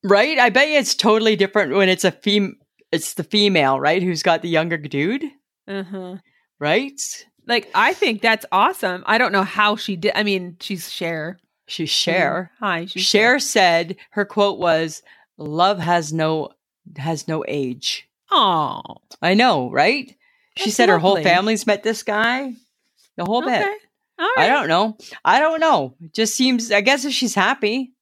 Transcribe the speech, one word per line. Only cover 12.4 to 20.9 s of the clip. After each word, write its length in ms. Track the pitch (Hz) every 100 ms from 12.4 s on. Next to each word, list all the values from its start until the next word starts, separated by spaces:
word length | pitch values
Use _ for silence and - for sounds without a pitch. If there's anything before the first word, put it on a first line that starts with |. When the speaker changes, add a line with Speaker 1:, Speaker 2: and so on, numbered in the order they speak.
| 175 _
Speaker 2:
hi, 240 | 208 170 180
she's 160 | 190
Speaker 1:
Cher 280 | 185 208 226
Speaker 2:
Cher. 40 | 269
Speaker 1:
said, 580 | - 220 185 165 170 185 -
her 140 | - 202
quote 320 | 208 202 -
was, 440 | 175 160 160 156 _ _ _ _
"Love 400 | 147 156 185 196
has 340 | 165 175 151
no, 380 | 160 156 156 - _ _ _ - -
has 300 | 143 160 -
no 140 | 156 -
age." 580 | 147 131 123 - - _ _ _
Speaker 2:
Aw. 520 | 381 208 170 147 - - - _ -
Speaker 1:
I 100 | 165
know, 360 | 196 254 165 123
right? 440 | 131 165 277 247 _ _ _ _ -
She 80 | 381
Speaker 2:
That's 100 | 208
Speaker 1:
said 120 | 233